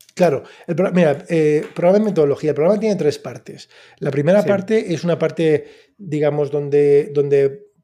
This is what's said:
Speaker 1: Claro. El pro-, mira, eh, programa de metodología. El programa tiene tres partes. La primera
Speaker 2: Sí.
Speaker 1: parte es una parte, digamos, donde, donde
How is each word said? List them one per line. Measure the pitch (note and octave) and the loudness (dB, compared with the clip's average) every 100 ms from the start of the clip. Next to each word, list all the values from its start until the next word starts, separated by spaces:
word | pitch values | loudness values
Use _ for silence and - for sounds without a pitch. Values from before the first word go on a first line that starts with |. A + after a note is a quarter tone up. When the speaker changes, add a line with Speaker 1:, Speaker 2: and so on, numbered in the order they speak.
| _ | _
Speaker 1:
Claro. | - F3 C3 - - - | 0 0 0 -6 -16 -6
El | D#3+ | -2
pro-, | F#3+ | 0
mira, | F3+ D#3+ C#3 - | 2 2 0 -2
eh, | E3 D3+ D3+ D#3 | 0 2 0 -2
programa | - E3+ G#3 | 0 2 2
de | |
metodología. | G#3+ D#3+ D3 C3 D3+ | 2 0 0 0 -2
El | |
programa | C#3+ D#3+ G#3 | 0 0 0
tiene | G#3+ G3 | -2 -2
tres | D3+ - | -2 -4
partes. | C3+ A#2+ - C#3+ - - - _ | -10 -16 -18 -20 -20 -20 -20 _
La | D3+ | -4
primera | C3+ D3 G3+ | -2 2 2
Speaker 2:
Sí. | G3+ | 2
Speaker 1:
parte | G3 F#3 A3 G#3+ | -2 0 -2 -2
es | D#3 | -4
una | E3+ D#3 | -4 -2
parte, | D#3+ D3 D#3+ D3+ D3 - _ _ | -2 0 0 0 -2 -18 _ _
digamos, | F#3+ D3 D3 D3 C#3+ | -8 -2 -2 -2 -4
donde, | D3 C#3+ C#3+ D3 C#3+ D3+ | -4 0 2 4 4 2
donde | C#3+ C#3+ C#3 C#3 C3+ - _ | -2 2 2 2 -2 -14 _